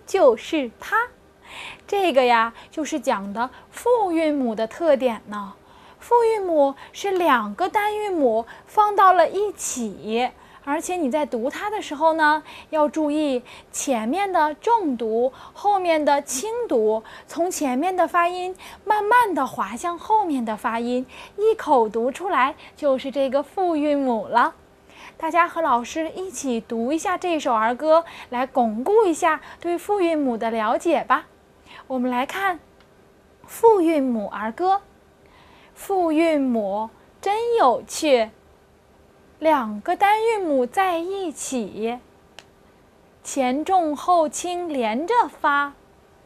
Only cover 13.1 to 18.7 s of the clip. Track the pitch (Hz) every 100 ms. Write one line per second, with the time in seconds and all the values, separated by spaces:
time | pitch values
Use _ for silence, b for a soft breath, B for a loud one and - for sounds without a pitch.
13.1 | 302 294 247 - B B - - 233 220
14.1 | 339 403 349 311 - - 466 330 233 226
15.1 | 220 254 B B - 403 403 359 311 294
16.1 | 285 285 262 415 480 453 269 214 220 B
17.1 | B - 285 349 - 285 247 349 370 330
18.1 | 349 349 359 370 370 B